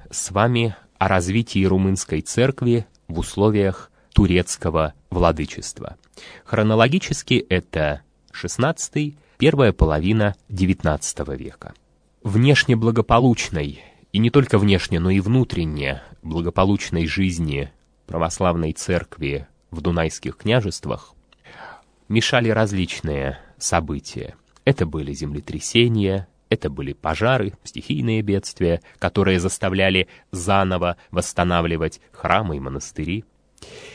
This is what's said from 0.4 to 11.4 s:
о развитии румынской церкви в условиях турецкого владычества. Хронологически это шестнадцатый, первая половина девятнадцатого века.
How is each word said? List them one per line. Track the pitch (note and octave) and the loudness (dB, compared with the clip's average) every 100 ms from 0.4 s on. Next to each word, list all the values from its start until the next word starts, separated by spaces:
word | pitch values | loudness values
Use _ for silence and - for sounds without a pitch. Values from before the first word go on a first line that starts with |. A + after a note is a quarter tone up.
| A#2 A#2+ A#2 F#2 _ - | 2 2 0 -4 _ -2
о | F#2+ | 2
развитии | F#2+ F2 G#2+ A#2 F#2+ F#2+ | 2 2 0 0 2 2
румынской | F#2+ F#2+ F#2+ - D#2+ | 4 2 0 -2 -6
церкви | - - C3 C3+ A#2+ A#2 - _ - | -4 0 0 0 0 0 -2 _ -10
в | E2 | -6
условиях | - - G#2+ G#2 G2 F#2 - _ _ | -6 2 2 4 0 -2 -12 _ _
турецкого | - F#2+ F2+ F2 - F2 D#2+ D#2 - - | 4 4 4 0 -4 -2 0 -2 -4 -8
владычества. | F2 F2 D#2 D2 - - - - - _ - - - - | 2 2 2 -4 -10 -14 -14 -16 -16 _ -20 -20 -20 -6
Хронологически | B2 G#2+ A2 A#2+ F3+ - D3+ - B2 - | 0 2 4 4 2 -2 -6 0 0 2
это | F#2 - E2 D2+ C#2+ _ _ _ | -2 -2 -2 -2 -4 _ _ _
шестнадцатый, | - A2 - C3 - - D3+ D3 - _ - | -10 -10 -2 -2 -2 -6 -4 -6 -8 _ 0
первая | C#3+ D3 A#2 | 2 6 4
половина | - E2 D2+ F2 A2 G#2 - - | 4 2 2 2 2 0 -2 -10
девятнадцатого | G2 F#2 F2+ E2 C#2+ - - C#2+ | -2 0 2 0 -2 -4 -8 -8
века. | C2 | -8